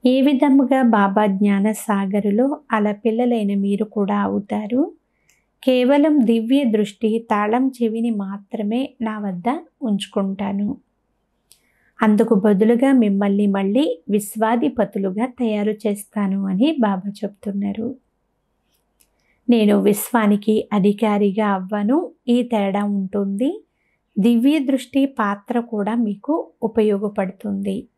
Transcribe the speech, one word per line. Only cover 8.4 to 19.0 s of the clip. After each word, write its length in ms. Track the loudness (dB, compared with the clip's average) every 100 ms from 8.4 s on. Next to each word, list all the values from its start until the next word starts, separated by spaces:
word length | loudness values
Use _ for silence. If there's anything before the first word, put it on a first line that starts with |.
| -10 -6 -4 -2 -4 _
నా 180 | -8 -6
వద్ద 240 | -6 -4 -4 -4 -8 _
ఉంచుకుంటాను. 960 | -4 -4 -4 -4 -4 -4 -4 -4 -4 -6 _ _ _ _ _ _ _ _ _ _ _ -2
అందుకు 340 | 2 2 4 2
బదులుగా 560 | 4 4 2 4 4
మిమ్మల్ని 560 | 4 2 0 0 0 0
మళ్ళీ 520 | 0 0 0 0 -4 -2
విశ్వాధిపతులుగా 1160 | -4 -2 -4 -2 0 -2 -2 -4 -2 -4 -4 -6
తయారు 460 | -4 -4 -2 -2
చేస్తాను 760 | -2 -4 -4 -6 -4 -2 -2 -2
అని 280 | 0 0 2
బాబా 300 | 0 0 -6
చెప్తున్నారు. 840 | -8 -10 -8 -8 -6 -6 -6 -8 -10 _ _ _ _ _ _ _ _ _ _